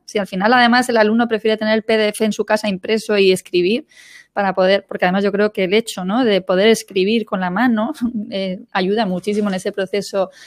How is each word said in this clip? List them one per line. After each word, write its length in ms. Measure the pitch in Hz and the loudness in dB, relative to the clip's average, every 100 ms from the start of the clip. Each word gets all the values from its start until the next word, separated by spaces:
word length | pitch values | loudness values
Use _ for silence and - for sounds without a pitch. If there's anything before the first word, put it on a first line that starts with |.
Si 140 | - 214 | -6 -4
al 100 | 190 | -4
final, 240 | 185 208 | -2 2
además, 360 | 247 240 247 247 | 4 4 2 2
el 80 | 226 | 2
alumno 300 | 214 226 240 | 2 2 0
prefiere 300 | 220 220 214 | 0 0 0
tener 180 | 214 | 0
el 80 | 220 | 0
P 140 | - 220 | 0 0
D 120 | 208 | 0
F 140 | - | 0
en 80 | 220 | -2
su 120 | 202 | -2
casa 240 | - 214 214 | -2 -2 -2
impreso 500 | 185 - 220 214 208 | -4 -2 -4 0 2
y 140 | 196 | 4
escribir 540 | 185 - 180 180 240 - - - - _ | 2 0 0 0 -2 -6 -20 -20 -20 _
para 180 | - 196 | -4 -2
poder, 320 | 185 185 196 - | 2 2 2 -2
porque 160 | 202 | -2
además 180 | 180 190 | 0 2
yo 80 | 202 | 0
creo 220 | 196 208 | 0 0
que 100 | 208 | 0
el 120 | 185 | -2
hecho, 300 | 214 226 - | -2 -6 -8
¿no?, 200 | 180 226 | -4 0
de 160 | 240 190 | 2 0
poder 260 | 185 185 214 | 2 2 4
escribir 580 | 220 - 196 190 226 | 2 0 -2 0 0
con 140 | 214 196 | -2 -4
la 120 | 185 | -4
mano, 420 | 185 254 220 233 | 0 0 0 -2
<laughs> 360 | 302 247 226 208 | -4 -6 -6 -6
eh, 280 | 190 190 180 - | -6 -6 -8 -6
ayuda 340 | 196 190 208 202 | -2 0 0 0
muchísimo 420 | 180 190 208 208 | -2 -2 -2 -2
en 60 | |
ese 160 | 185 202 | -4 -4
proceso, 600 | 190 190 202 196 202 185 - | -6 -4 -4 -4 -4 -4 -8